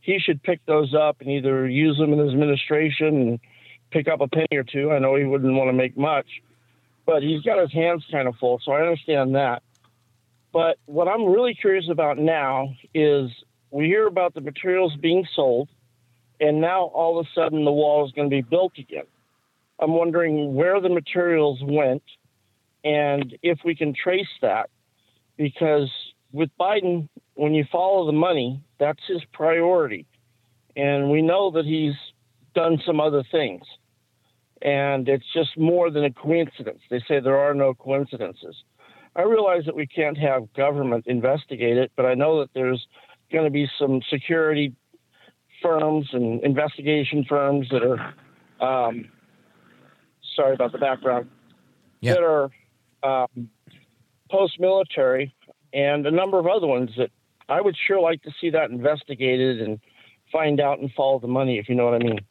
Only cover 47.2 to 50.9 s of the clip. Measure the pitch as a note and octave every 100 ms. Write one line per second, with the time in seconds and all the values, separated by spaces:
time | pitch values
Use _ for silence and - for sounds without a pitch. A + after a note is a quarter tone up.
47.2 | C3 C#3+ C#3 C#3+ B2+ C3 A#2 A#2+ - -
48.2 | - _ _ _ B2+ C3 A#2+ A#2 G#2+ _
49.2 | _ _ _ _ _ _ _ _ _ _
50.2 | - - C#3 C3 B2 A#2+ C3+